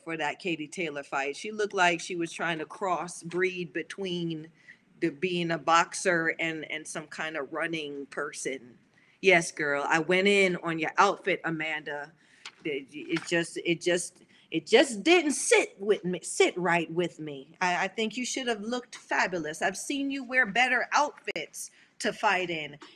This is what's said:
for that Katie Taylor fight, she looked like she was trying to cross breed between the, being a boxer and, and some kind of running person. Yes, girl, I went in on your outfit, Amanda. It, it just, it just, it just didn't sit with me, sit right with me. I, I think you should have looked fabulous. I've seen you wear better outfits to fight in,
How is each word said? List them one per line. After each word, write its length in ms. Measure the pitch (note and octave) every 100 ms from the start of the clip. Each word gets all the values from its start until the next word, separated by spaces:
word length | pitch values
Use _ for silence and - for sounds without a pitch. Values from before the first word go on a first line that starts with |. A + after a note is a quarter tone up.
for 120 | E3 D#3+
that 220 | D3 -
Katie 300 | F#3+ D#3 D3+
Taylor 340 | - E3 D3
fight, 340 | C#3 C#3 C#3 C#3+
she 140 | G#3+
looked 220 | G#3+ G#3
like 260 | G3 F3 E3+
she 160 | - F3+
was 160 | E3
trying 260 | - E3+ D#3+
to 60 |
cross 580 | D#3 - G3 E3 E3+ -
breed 500 | E3 F3 F#3 F3+ F3
between 760 | E3+ D#3+ - F#3+ F3 E3+ D#3 D#3+ _ - - _ _
the, 100 | E3
being 400 | C#3+ F#3 F3 E3+
a 80 | E3
boxer 760 | C#3+ E3 F3 - G3 E3+ E3 -
and, 320 | E3 D#3+ D3
and 160 | D3+ D3+
some 200 | E3+ D#3
kind 300 | - D#3+ D#3+
of 160 | C3+
running 540 | D#3 E3 E3 D3 C#3+ C#3
person. 680 | - D3+ - D3 C3 B2 A2+ _ _ _ _
Yes, 320 | F#3 F3 E3
girl, 320 | - D3+ C#3+ C#3
I 120 | D#3+
went 300 | D#3 F#3 G3
in 280 | G3+ F#3+ F3
on 160 | E3 E3
your 140 | D#3 -
outfit, 440 | G3 E3 G3 E3+
Amanda. 680 | D#3+ D#3+ D#3 D3+ D3+ D3 D3 _ _ _ - -
It, 220 | D#3+ C#3 C3+
it 340 | D3 - E3 -
just, 320 | E3+ E3 -
it 160 | E3+ E3
just, 420 | - F3 - - _ _ _
it 160 | D#3+ -
just 360 | A3+ - G#3+
didn't 300 | B3 F4+ D4+
sit 420 | - - G#4+ - -
with 260 | G3+ F#3+
me, 160 | F3+ F3+
sit 340 | - - F#4+ F3+
right 320 | F3 E3+ D#3+
with 280 | E3 E3+ -
me. 340 | D3+ C#3 C3+ -
I, 240 | F3+ F3
I 40 | F#3+
think 280 | - A3 A#3
you 80 |
should 240 | A#3+ C#4+ B3
have 120 | A3
looked 360 | G#3 B3 - -
fabulous. 680 | - D4+ A3 F3 D3+ D#3+
I've 140 | F#3+ F#3+
seen 340 | - C#4+ C#4
you 140 | C#4
wear 220 | A#3 B3+ A#3+
better 420 | G#3 B3+ B3 F#3+
outfits 800 | A#3 C#4+ - - F#3 D3 - - - _ _
to 140 | A3
fight 380 | G3+ A3 F#3 F3
in, 260 | E3 D3 D#3 -